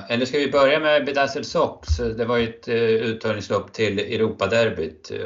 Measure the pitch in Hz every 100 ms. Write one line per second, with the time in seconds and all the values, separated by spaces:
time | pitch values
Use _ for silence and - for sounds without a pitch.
0 | - 120 127 147 135 143 135 156 151 151
1 | 135 139 135 143 - 175 131 - - -
2 | 117 113 117 120 113 - - 117 113 113
3 | 113 110 113 104 - 101 98 - 107 98
4 | - 110 110 - 101 117 110 92 80 -
5 | - 101